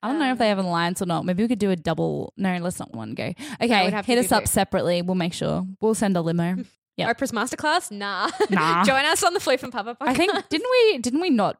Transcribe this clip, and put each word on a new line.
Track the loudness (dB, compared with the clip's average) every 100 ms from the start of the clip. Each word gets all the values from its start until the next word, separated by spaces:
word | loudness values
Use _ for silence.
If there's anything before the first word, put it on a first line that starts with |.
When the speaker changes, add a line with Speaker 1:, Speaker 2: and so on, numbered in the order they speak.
Speaker 1:
I | -2
don't | 0
know | 0
Speaker 2:
Um, |
Speaker 1:
if | 2
they | 2
have | 2
an | 0
alliance | 0 0 -2
or | -2
not. | -2 -2
Maybe | 0
we | 0
could | 2
do | 0
a | 0
double. | -2 -2 -2 -2 -6 -4
No, | -2 -2
let's | -4 -6
not | -10
one | -10 -10
go. | -6 -6 -6
Speaker 2:
No, | -12 -4
Speaker 1:
Okay, | 2 4 2
Speaker 2:
we'd |
have | 0 0
Speaker 1:
hit | 2
Speaker 2:
to |
Speaker 1:
us | 4
Speaker 2:
do | 2
Speaker 1:
up |
Speaker 2:
two. | 2
Speaker 1:
separately. | 0 0 0 0 0
We'll | 0 0
make | -2
sure. | -2 -4 -2 -4 -2
We'll | -2 2
send | 2 2
a |
limo. | 0 0 0 -2 -6
Speaker 2:
<laughs> | _ _ -6
Speaker 1:
Yeah. | -2
Speaker 2:
Oprah's | -2 -2
Masterclass? | -2 -4 -2 0 0 -2
Nah. | -10 -6 -4 -4 0 0
Speaker 1:
Nah. | 2 2 4
Speaker 2:
<laughs> | 4
Join | 4 2
us | 2
on | 2
the | 0
Flip | 0 -2
and | -2
Papa | -8 -8 -4
podcast. | -2
Speaker 1:
I |
think, | 2 2 0 -2
didn't | -4 2
we, | 4 4 4
didn't | 0 0
we | 2
not | 2 2 -2